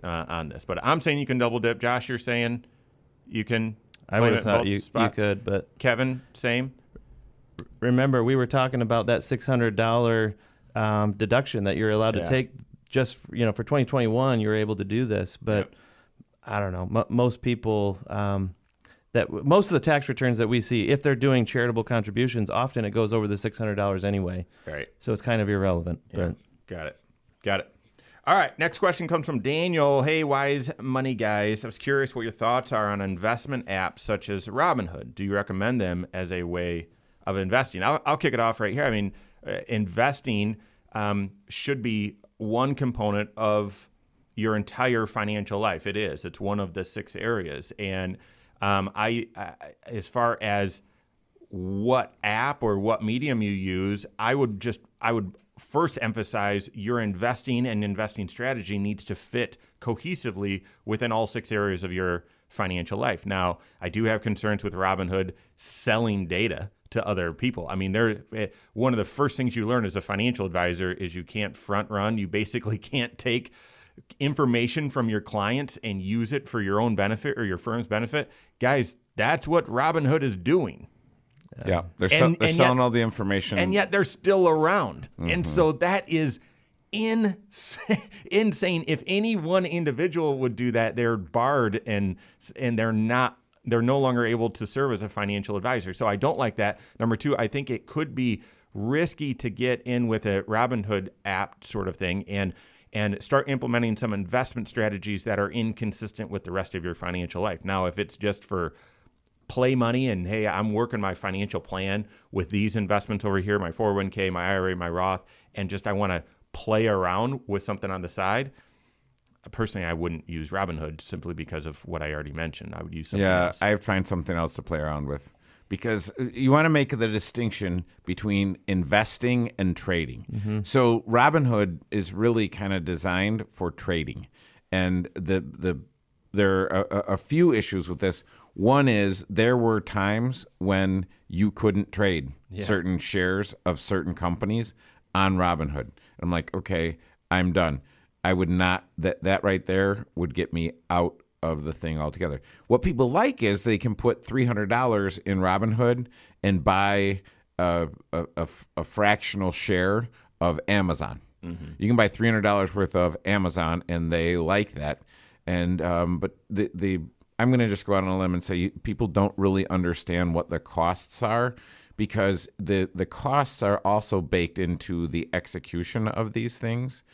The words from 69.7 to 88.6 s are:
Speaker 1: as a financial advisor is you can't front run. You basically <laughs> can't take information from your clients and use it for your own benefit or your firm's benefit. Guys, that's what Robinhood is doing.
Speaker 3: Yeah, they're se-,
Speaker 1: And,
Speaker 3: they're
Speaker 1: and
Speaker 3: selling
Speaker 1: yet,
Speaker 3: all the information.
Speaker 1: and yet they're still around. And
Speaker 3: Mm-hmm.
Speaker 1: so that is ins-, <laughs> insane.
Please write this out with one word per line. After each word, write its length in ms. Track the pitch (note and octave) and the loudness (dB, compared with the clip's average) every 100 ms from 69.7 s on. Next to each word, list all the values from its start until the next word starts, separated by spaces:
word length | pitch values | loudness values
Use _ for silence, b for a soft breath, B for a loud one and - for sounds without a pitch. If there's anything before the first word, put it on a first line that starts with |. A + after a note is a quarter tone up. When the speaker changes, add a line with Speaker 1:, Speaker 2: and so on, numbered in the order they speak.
| B2 | 0
Speaker 1:
as 120 | G2+ F#2+ | 0 -4
a 40 | |
financial 420 | - G2 A#2+ A#2+ F#2+ | -4 0 0 0 -2
advisor 460 | F2 F2+ F2 F#2 | 0 0 0 -2
is 220 | F#2 F#2 | -4 -6
you 80 | F2 | -8
can't 320 | E2 G#2+ G#2 - | -8 -6 -6 -8
front 340 | - G2+ G#2+ | -4 -4 -2
run. 280 | G#2 G#2 A2+ | -2 0 -2
You 100 | F#2+ | -2
basically 500 | G#2 G2+ A#2+ G#2+ G#2+ | -2 -2 -4 -4 -6
<laughs> 140 | - | -4
can't 240 | C#3+ A#2+ - | -4 -4 -4
take 340 | - A#2+ - B B B B - - - | -2 -2 -4 B B B B -20 -20 -4
information 680 | C#3 D3 C3+ A#2+ A#2 E3 D3 | -2 2 2 4 2 0 -2
from 180 | C3+ A2+ | 0 0
your 120 | G#2+ | 0
clients 580 | G#2+ G#2+ G2+ B2 C3+ - | -2 -2 0 0 -4 -6
and 160 | A2+ G2+ | -6 -4
use 300 | F#2+ A2+ A2+ | -2 -2 0
it 160 | C#3 - | -4 -4
for 120 | A#2 | -4
your 200 | G2 G#2 | 0 2
own 140 | A#2 G2+ | 2 2
benefit 400 | G2+ A2 D3 - | 0 0 -2 -2
or 60 | |
your 140 | G#2 F2 | -2 -2
firm's 280 | A#2 A#2 A2 | -4 -4 -2
benefit. 440 | G#2+ A#2 D3 - b b - | -2 -2 -2 -4 b b -2
Guys, 380 | B2 C#3 A#2 - _ - | 2 2 0 -6 _ 0
that's 300 | A#2 E3 D3+ | 2 0 2
what 200 | E3 G#2 | 2 2
Robinhood 560 | A#2+ D#3 D#3+ C3+ D#3 | 0 2 2 2 2
is 140 | C3+ F#2+ | 2 0
doing. 520 | F2 F3 A2 - - _ _ _ _ - - - - | 2 2 2 -6 -16 _ _ _ _ -20 -20 -6 0
Speaker 3:
Yeah, 160 | F2 F2 - | 0 -2 -2
they're 100 | F#2+ | 2
se-, 120 | D#3 | 6
Speaker 1:
And, 120 | E3 E3+ | 6 4
Speaker 3:
they're 100 | - | 2
Speaker 1:
and 80 | E3 | 6
Speaker 3:
selling 220 | B2+ B2+ | 6 6
Speaker 1:
yet, 40 | |
Speaker 3:
all 80 | B2 | 4
the 120 | A#2 | 2
information. 560 | A2+ A2+ G2 G2 - G#2 | 0 0 0 0 0 0
Speaker 1:
and 160 | F#3 | 2
yet 180 | G3+ F#3+ | 2 2
they're 120 | G3 | 2
still 440 | - - F#3+ G3 F3 | 0 0 2 6 6
around. 600 | D#3 D#3+ G3 A#2+ C2 - - | 6 4 2 0 -6 -14 -6
And 120 | E2+ | -2
Speaker 3:
Mm-hmm. 120 | F3 | 0
Speaker 1:
so 300 | E2 - D#3 | 2 4 4
that 360 | D3 F3 G3 - | 2 0 0 0
is 300 | D#3+ D3 G#2 b b b _ _ | 0 0 -2 b b b _ _
ins-, 840 | G#3 A3 A3+ G#3+ - - - - - - A3 | -2 0 2 2 0 -8 -10 -6 -4 0 0
<laughs> 280 | - - - | -2 -18 -2
insane. 540 | G3 A3 D3+ | 2 2 2